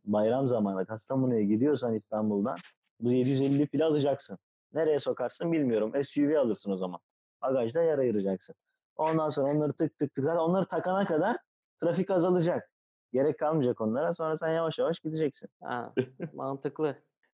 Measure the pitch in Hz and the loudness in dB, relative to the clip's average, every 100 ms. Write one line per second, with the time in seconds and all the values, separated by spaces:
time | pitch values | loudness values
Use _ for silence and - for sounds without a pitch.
0 | 101 104 110 127 135 120 101 95 92 110 | -2 2 2 2 2 2 0 -2 -4 -8
1 | - 135 131 117 104 107 143 135 120 110 | -4 -2 2 2 2 2 2 2 0 -4
2 | - 107 107 101 110 170 - _ _ _ | -4 -2 0 0 -2 -4 -12 _ _ _
3 | 120 127 127 135 139 139 147 143 160 151 | 0 2 2 2 2 2 2 0 2 2
4 | 143 139 - 95 _ _ _ 143 160 147 | 2 -2 -6 -16 _ _ _ -2 0 2
5 | 131 127 123 - 170 165 135 110 107 139 | 0 -2 -4 -4 -2 0 2 2 0 -2
6 | 135 143 143 156 123 101 101 95 92 87 | -2 0 2 4 2 0 -4 -4 -4 -8
7 | _ _ _ _ 131 131 113 151 165 147 | _ _ _ _ -2 0 0 0 2 2
8 | 127 104 98 95 - - _ _ _ - | 2 2 0 -4 -6 -18 _ _ _ -4
9 | 156 160 156 147 139 151 147 - 156 - | 0 0 0 0 0 0 0 0 -4 -2
10 | 143 - 139 170 165 190 180 165 180 190 | -4 -2 -2 0 2 0 0 -2 0 0
11 | 196 156 190 330 - _ _ _ 170 165 | 0 2 0 -2 -8 _ _ _ -2 0
12 | 185 185 180 180 165 139 - _ _ _ | 2 2 4 4 2 0 -6 _ _ _
13 | _ 123 147 151 151 160 123 113 110 120 | _ 0 2 2 0 2 2 2 0 0
14 | 170 170 160 156 160 160 165 156 135 175 | -2 -2 -4 -2 0 0 -2 0 -2 -2
15 | 160 156 151 - - _ 160 123 117 - | -4 -2 -2 -4 -14 _ -8 -8 -4 -4
16 | 127 - 156 143 135 135 143 - 151 135 | -4 -8 -12 -8 -6 -6 -6 -4 -4 -4
17 | _ _ _ | _ _ _